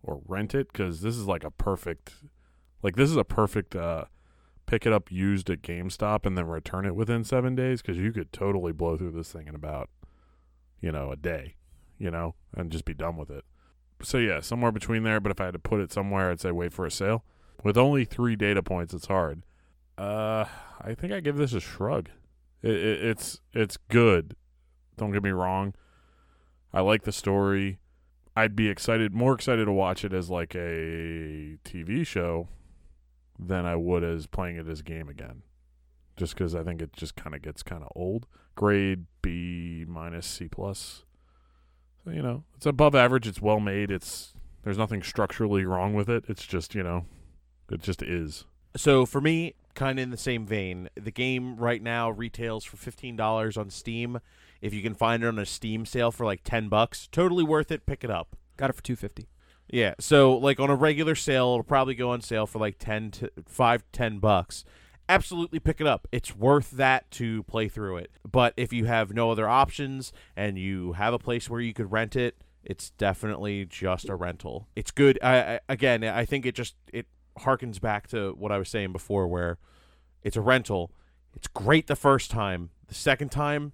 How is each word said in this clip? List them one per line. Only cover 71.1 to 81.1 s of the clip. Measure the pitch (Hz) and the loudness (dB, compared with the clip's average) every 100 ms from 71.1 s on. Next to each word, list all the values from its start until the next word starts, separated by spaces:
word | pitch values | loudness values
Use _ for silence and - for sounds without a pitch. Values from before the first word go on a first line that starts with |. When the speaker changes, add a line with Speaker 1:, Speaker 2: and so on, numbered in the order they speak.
Speaker 2:
a | 120 | 0
place | - 120 - | -2 -4 -4
where | 117 | -6
you | 117 | -6
could | 110 101 | -4 -2
rent | 110 110 131 | 0 0 0
it, | 120 - - _ | 0 -2 -20 _
it's | - 98 - | -12 -10 -10
definitely | _ 101 92 107 107 104 101 92 | _ 0 2 -4 -4 -4 -4 -6
just | - 95 90 - | -4 -2 -2 -2
a | |
rental. | 92 87 87 - - - | -6 -6 -6 -10 -10 -10
It's | - - | -10 -6
good. | - 139 135 | 6 6 8
I, | 127 127 95 | 6 4 4
I, | 117 - | -4 -4
again, | 131 131 117 | 2 4 4
I | 110 104 | 2 0
think | 113 139 127 | 0 -2 -2
it | |
just, | 120 120 - - | -4 -10 -10 -12
it | 110 - _ _ - | -10 -10 _ _ -4
harkens | 131 127 123 98 | 0 0 -2 -4
back | 110 104 - | -2 -2 -4
to | 113 98 - | -4 -4 -4
what | 101 | -2
I | 101 | -2
was | 95 | -2
saying | 110 95 | -4 -4
before, | 90 - 101 90 | -6 -2 0 2
where | 87 87 85 - - _ _ _ _ | 0 -2 -4 -12 -20 _ _ _ _
it's | 104 113 | -4 0
a | |
rental. | 107 131 113 98 85 - _ | 4 4 2 -4 -4 -10 _